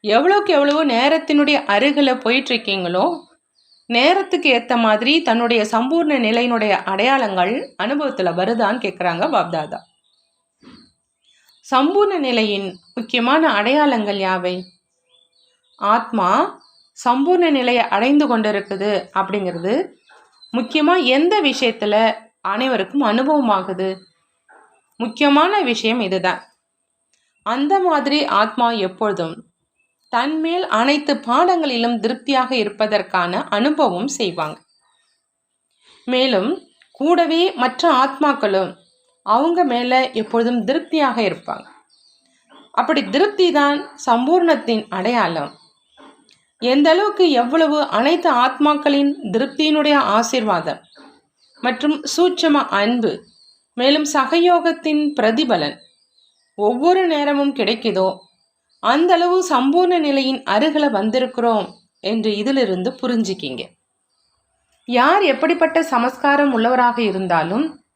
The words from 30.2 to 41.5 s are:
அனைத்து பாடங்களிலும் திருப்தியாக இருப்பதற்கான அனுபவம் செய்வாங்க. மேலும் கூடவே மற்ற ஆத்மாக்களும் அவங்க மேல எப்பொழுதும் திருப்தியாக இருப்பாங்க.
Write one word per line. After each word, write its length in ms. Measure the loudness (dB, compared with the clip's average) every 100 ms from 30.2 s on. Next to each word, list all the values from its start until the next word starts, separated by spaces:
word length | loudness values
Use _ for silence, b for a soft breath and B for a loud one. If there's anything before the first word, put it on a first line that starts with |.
| -2 -2 -2 -4 -2
அனைத்து 460 | 0 2 0 0
பாடங்களிலும் 840 | -4 0 2 2 2 0 -2 -2 -2
திருப்தியாக 540 | -2 -4 -2 -2 0
இருப்பதற்கான 920 | -2 -4 -2 0 0 -2 -4 -2 -4
அனுபவம் 640 | -4 -2 0 2 0 0 -6
செய்வாங்க. 520 | -4 -6 -4 -8 -10 _ _ _ _ _ _ _ _ _ _ _ b b b
மேலும் 580 | -2 0 2 2 0 -4 -8 _ _
கூடவே 600 | -4 2 2 2 2 0
மற்ற 400 | 0 -2 0 2
ஆத்மாக்களும் 840 | 2 0 0 -2 0 0 0 -2 -8 _ _ _ _
அவங்க 420 | 0 2 2 0
மேல 460 | 0 0 2 2 0
எப்பொழுதும் 540 | -4 -2 -2 0 -2
திருப்தியாக 580 | -2 -4 -2 -2 0 0
இருப்பாங்க. 420 | -2 -4 -10